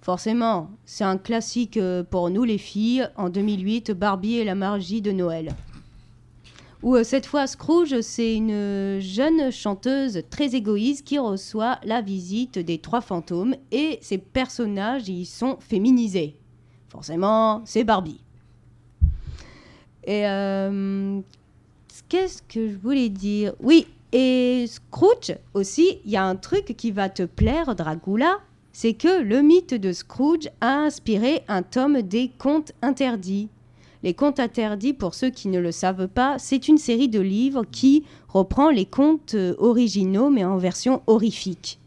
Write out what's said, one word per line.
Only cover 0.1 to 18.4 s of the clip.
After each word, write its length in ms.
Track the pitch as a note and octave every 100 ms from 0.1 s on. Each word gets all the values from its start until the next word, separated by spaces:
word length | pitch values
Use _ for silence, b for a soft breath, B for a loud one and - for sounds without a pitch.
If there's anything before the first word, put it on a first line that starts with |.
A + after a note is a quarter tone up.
| F3+ - A#3 A3+ G3+ D#3+ G3+
c'est 220 | _ - G3+
un 120 | F#3+
classique, 600 | - A#3 F#3 A#3+ A#3 A3+
euh, 260 | F#3 F3+
pour 260 | F3 F#3 F3
nous 140 | F#3
les 140 | B3 G#3
filles. 500 | - G3+ A3 B3 B3 -
En 140 | F#3
deux 100 | F3+
mille 240 | G#3 G#3
huit, 280 | F#3 A3+ A3
Barbie 440 | F#3+ G#3 F#3+ G3+ A#3
et 80 |
la 120 | G#3+ F#3
magie 460 | G3 G3+ F3 A3
de 120 | G#3
Noël. 420 | F#3+ F3+ E3 D#3+ - - - - - - - - - b b b b
Où, 140 | A3 B3+
euh, 80 | A3+
cette 200 | C4+ -
fois, 220 | D4 C4+
Scrooge, 540 | - - E4+ E4+ C4
c'est 340 | A3 - A#3 A3
une 640 | A3 G#3 G3+ G3+ G3 G3
jeune 500 | F#3+ F#3+ C#4+ D#4+ C4+
chanteuse 720 | B3+ G#3 G3 B3 C#4 C4+ F#3+ D#3
très 240 | - C#4+
égoïste 540 | B3 G#3 G#3 A3+ C#4+ -
qui 100 | C#4+
reçoit 640 | A#3+ F#3+ - A3 A3+ B3+ -
la 160 | A3+
visite 580 | G3+ G3 F3 G#3 B3+ -
des 180 | E3+ E3
trois 220 | - A#3
fantômes 560 | A3+ F3+ E3 F3 G#3 C4 -
et 280 | A#3 D#4 D4
ses 160 | - G3
personnages 920 | F#3+ B3+ B3+ - A3+ G3 G#3 C4+ G3+
y 180 | F3+ F3+
sont 300 | - B3 C4
féminisés. 760 | - G#3+ G#3+ B3+ A3+ F#3 D3+ - _ _ b b _
Forcément, 720 | - - E3 G3 A3 A3 G#3+
c'est 220 | A3 G#3+ A3
Barbie. 340 | G#3+ E3+ - - -